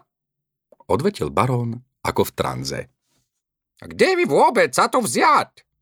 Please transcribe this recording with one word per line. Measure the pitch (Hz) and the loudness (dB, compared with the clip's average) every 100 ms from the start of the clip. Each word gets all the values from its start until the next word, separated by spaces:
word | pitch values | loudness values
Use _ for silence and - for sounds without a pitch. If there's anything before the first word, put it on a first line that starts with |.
| - _ _ _ _ _ _ _ - | -8 _ _ _ _ _ _ _ -4
odvetil | 98 190 - 73 | -2 -2 -4 -2
barón | 78 127 123 117 117 - _ | 0 0 0 -4 -8 -14 _
ako | - - | -4 -2
v | 95 | -2
tranze. | - - 131 71 67 - _ _ _ _ _ _ _ _ _ | -2 -6 -6 -8 -10 -12 _ _ _ _ _ _ _ _ _
„A | - | -16
kde | - 294 359 | 0 2 2
vy | 349 | 2
vôbec | 143 285 233 160 | 4 4 4 2
sa | - 233 | 2 0
to | 269 | 0
vziať?“ | 220 220 339 269 - _ _ _ | -2 0 2 2 0 _ _ _